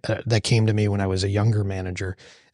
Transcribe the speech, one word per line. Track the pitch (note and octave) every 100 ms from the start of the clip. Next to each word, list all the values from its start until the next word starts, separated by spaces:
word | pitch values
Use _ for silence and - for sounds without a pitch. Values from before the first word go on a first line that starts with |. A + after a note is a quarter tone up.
| -
uh, | G#2 A#2
that | A2
came | - A#2 A2
to |
me | G#2 G#2
when | G2+
I | G2
was | F#2+
a | G2+
younger | G2+ A2 G#2+
manager | G2 F#2+ F#2 F2+ F#2+ - - - _